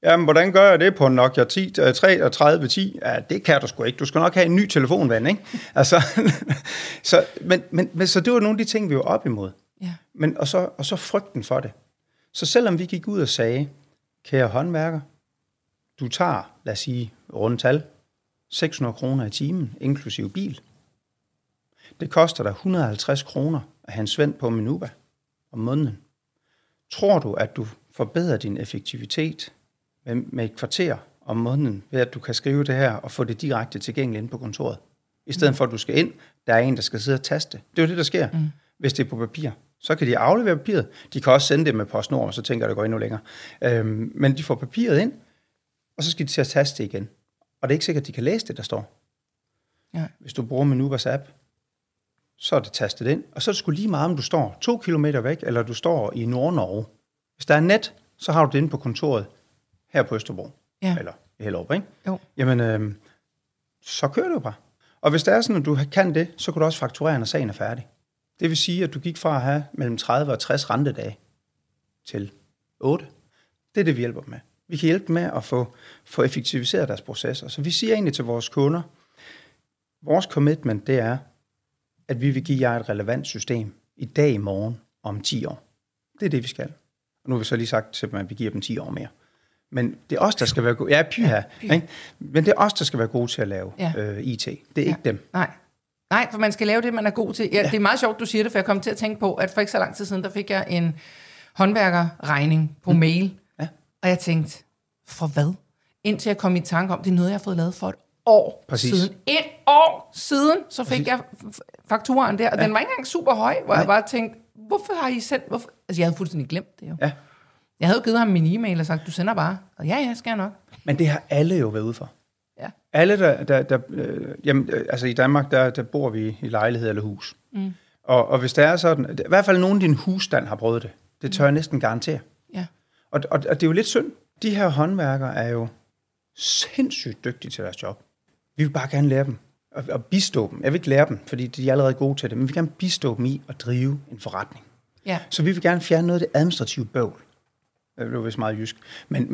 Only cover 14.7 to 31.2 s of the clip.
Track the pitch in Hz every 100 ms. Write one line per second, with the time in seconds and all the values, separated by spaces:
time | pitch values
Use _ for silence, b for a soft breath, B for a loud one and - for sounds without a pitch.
14.7 | 160 160 160 143 _ _ _ _ _ _
15.7 | _ _ - 123 - 180 110 - _ 120
16.7 | 104 143 123 113 - - - 110 117 127
17.7 | 151 - _ _ _ _ _ _ - 160
18.7 | - 123 107 131 135 107 - 139 185 120
19.7 | - 135 139 117 - 101 185 196 - -
20.7 | _ _ _ _ _ _ _ _ _ _
21.7 | _ b b 151 165 165 - 101 98 190
22.7 | 180 123 104 - 139 - - 147 151 -
23.7 | _ - 110 107 - 147 139 123 113 110
24.7 | 170 113 - _ _ _ _ _ 117 117
25.7 | 143 135 98 _ _ _ _ _ _ _
26.7 | _ - - 196 175 107 98 107 - 110
27.7 | - _ - 113 170 175 113 107 101 -
28.7 | 120 - 117 113 - 160 156 - _ _
29.7 | _ _ _ 123 120 - 127 110 - 117
30.7 | - 175 107 - _